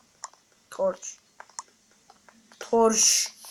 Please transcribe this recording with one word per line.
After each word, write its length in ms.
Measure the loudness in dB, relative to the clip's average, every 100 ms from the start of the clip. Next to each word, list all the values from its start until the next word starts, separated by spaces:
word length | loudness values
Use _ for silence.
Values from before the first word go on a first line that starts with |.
| _ _ -20 _ _ _ _
Torç. 480 | -6 -4 -4 -14 -20 _ _ -20 -20 -20 _ _ _ _ _ _ _ _ _
Torç. 720 | -2 2 4 4 2 2 -2 -10 -20